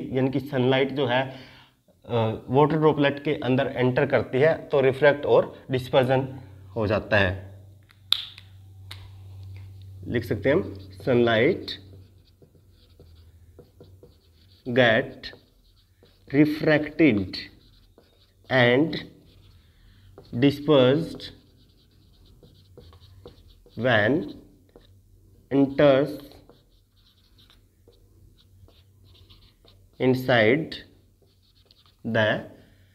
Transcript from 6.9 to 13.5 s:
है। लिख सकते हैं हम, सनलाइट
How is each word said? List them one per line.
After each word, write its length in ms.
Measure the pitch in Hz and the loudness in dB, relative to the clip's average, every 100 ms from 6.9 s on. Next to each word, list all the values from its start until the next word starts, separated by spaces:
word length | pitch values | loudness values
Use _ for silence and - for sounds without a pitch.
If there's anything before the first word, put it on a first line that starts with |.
| 101 - 104 | -2 0 0
है। 300 | 92 92 - - - - _ _ - - - - - - - - - - - - - - - - - - - - - | 0 -2 -12 -20 -20 -20 _ _ -10 -10 -10 -20 -20 -20 -20 -20 -20 -20 -20 -20 -20 -20 -20 -20 -20 -20 -20 -16 -8
लिख 180 | 117 | -6
सकते 240 | - 110 135 | -6 -4 0
हैं 80 | 170 | -2
हम, 180 | - - - - | -4 -12 -18 -10
सनलाइट 680 | 139 120 117 110 139 - - - - - - _ _ _ - _ _ _ _ _ - - - - - | -2 2 2 2 2 0 -8 -14 -18 -20 -20 _ _ _ -20 _ _ _ _ _ -20 -20 -20 -20 -20